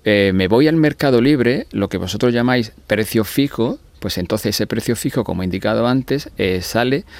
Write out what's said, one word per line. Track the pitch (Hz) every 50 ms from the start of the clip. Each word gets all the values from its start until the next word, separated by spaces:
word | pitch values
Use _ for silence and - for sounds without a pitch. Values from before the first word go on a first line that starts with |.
| _
eh, | 110 104 101 98 98 95
me | 95 95 92
voy | 107 123 151 156
al | 160
mercado | 160 156 147 143 - - 139 127 117
libre, | 120 139 151 131 117 117 127 - - -
lo | - 101 101 95
que | - 90
vosotros | 90 92 - 104 127 123 120
llamáis | 120 117 123 127 123 113 110 - - - -
precio | 107 104 110 - - 110 107
fijo, | - - - 139 139 - - 113 127 254 - - - - -
pues | - 98 - -
entonces | 90 - 110 - - 104 101 -
ese | 107 -
precio | - 113 - - 117 -
fijo, | - 143 - 131 107
como | - 92 87 92
he |
indicado | 92 90 95 - 104 110 113 117 120
antes, | 127 135 123 - 135 143 - - - -
eh, | 101 95 92 92
sale | 92 - - 113 120 127 135 151 - - - -